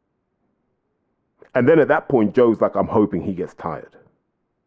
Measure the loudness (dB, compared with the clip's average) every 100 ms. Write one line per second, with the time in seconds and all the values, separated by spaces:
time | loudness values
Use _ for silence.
0 | _ _ _ _ _ _ _ _ _ _
1 | _ _ _ _ _ -2 2 4 2 0
2 | 0 0 0 2 2 2 -2 -2 -2 -2
3 | -2 -4 -8 -8 -10 -12 -12 -12 -16 _
4 | _ _ _ _ _ _